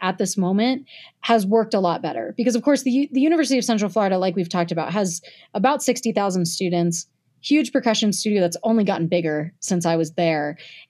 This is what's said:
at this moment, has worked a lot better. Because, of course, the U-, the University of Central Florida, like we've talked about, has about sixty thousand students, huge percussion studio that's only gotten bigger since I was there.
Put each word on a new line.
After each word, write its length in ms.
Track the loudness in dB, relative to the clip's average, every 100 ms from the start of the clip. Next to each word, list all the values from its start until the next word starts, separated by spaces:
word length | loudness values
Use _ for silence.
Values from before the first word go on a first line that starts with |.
at 160 | -4 -2
this 180 | -2 0
moment, 500 | 0 2 2 0 -6 -20 -20 _
has 260 | 2 2 4
worked 260 | 2 2
a 80 | 0
lot 220 | 0 0
better. 320 | -4 -6 -6 -2
Because, 180 | 0
of 80 | 0
course, 200 | 2 2
the 80 | 2
U-, 180 | 0 0
the 100 | 2
University 340 | 2 2 2 0
of 80 |
Central 260 | 2 0 0
Florida, 280 | 0 0 2
like 180 | 0 -2
we've 120 | -2
talked 240 | -2 -2
about, 200 | -2 -2
has 300 | -2 -2 -4 -14 -20 -8
about 280 | 0 2 2
sixty 300 | 0 -2 -2
thousand 320 | 0 0 0
students, 640 | -2 -2 -2 0 0 -2 -8 _ _ _
huge 320 | 0 2 2
percussion 400 | 0 0 0 0
studio 280 | -2 0 0
that's 160 | 0 -2
only 180 | 0 2
gotten 240 | 2 0 0
bigger 480 | 0 0 -2 -6 -8
since 260 | -4 -2 0
I 100 | 0
was 160 | 0
there. 440 | 0 0 0 -4 -8 -16 -20